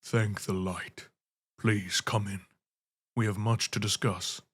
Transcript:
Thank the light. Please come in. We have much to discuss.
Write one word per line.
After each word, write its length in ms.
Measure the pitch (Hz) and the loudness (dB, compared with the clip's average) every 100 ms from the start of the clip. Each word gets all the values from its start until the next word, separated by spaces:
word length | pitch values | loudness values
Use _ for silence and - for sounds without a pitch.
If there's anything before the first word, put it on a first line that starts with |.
Thank 380 | - 117 107 98 | 0 2 2 -2
the 120 | - | -2
light. 540 | 95 92 87 - - - _ _ _ _ _ | -2 -2 -4 -8 -12 -20 _ _ _ _ _
Please 420 | 113 107 92 - | 2 2 2 -2
come 260 | - 113 101 | 0 0 0
in. 140 | 98 - _ _ _ _ _ _ | -6 -10 _ _ _ _ _ _
We 120 | - 110 | 0 0
have 100 | 101 | 2
much 340 | 107 113 - | 2 2 2
to 60 | - | -2
discuss. 640 | 104 - 123 90 - - - | 0 0 0 0 -4 -8 -12